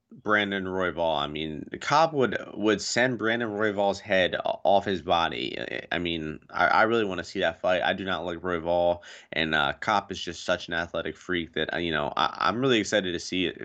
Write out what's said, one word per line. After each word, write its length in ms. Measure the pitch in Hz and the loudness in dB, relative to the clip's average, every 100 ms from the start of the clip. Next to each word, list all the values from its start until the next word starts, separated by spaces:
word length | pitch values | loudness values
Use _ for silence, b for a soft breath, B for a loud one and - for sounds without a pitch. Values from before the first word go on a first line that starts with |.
| _ - | _ -10
Brandon 420 | 104 104 101 98 92 | 0 2 2 -2 -2
Royval. 540 | 95 90 80 82 73 | -2 -2 0 0 0
I 80 | 73 | -2
mean, 420 | 76 78 76 - - | -4 -6 -6 -10 -8
Kape 320 | - 143 160 | 0 4 4
would, 220 | 147 117 - - - | 2 0 0 -6 -2
would 260 | 104 101 | 2 2
send 380 | - 120 127 113 | 0 2 2 2
Brandon 300 | 110 117 113 | 0 0 -2
Royval's 500 | 104 110 98 101 95 | -2 0 2 0 0
head 360 | 107 95 87 - | 0 2 4 2
o-, 240 | - - | -2 0
off 220 | 80 98 104 | 4 4 4
his 180 | 92 | -2
body. 520 | 80 85 82 60 62 - | 2 2 2 -2 -4 -6
I, 360 | - - - 85 | -6 -8 -4 -2
I 40 | |
mean, 400 | 85 82 78 78 - | -2 -2 -4 -8 -6
I, 180 | - 90 | 0 4
I 140 | 87 | 6
really 220 | 110 117 104 | 6 4 0
wanna 180 | 90 | -2
see 160 | 85 98 | -6 -2
that 200 | 85 82 | -2 0
fight. 220 | 92 92 | 0 2
I 100 | 64 | 2
do 120 | 95 95 | -2 -2
not 200 | 85 87 | -4 -4
like 140 | 82 | -6
Royval, 640 | 90 85 82 87 87 87 B B B | -4 -2 0 2 2 0 B B B
and, 200 | 78 80 | -2 0
uh, 200 | 78 71 | 2 0
Kape 380 | - - 101 98 | -2 0 0 0
is 80 | 92 | -8
just 260 | - 85 - | -10 -8 -2
such 220 | 87 - | -2 -2
an 60 | |
athletic 420 | 85 85 82 82 - | -6 -4 -6 -6 -8
freak 380 | - 87 80 | -4 -4 -4
that, 200 | 80 78 | -4 -4
uh, 40 | 82 | -2
you 140 | 85 | -2
know, 200 | 76 73 - | 0 -2 0
I, 180 | - - | 0 2
I'm 200 | 87 107 | 0 2
really 200 | 135 113 | 2 2
excited 320 | 95 107 92 | 2 0 0
to 80 | 85 | -4
see 340 | - 90 85 - | -4 -2 -2 -4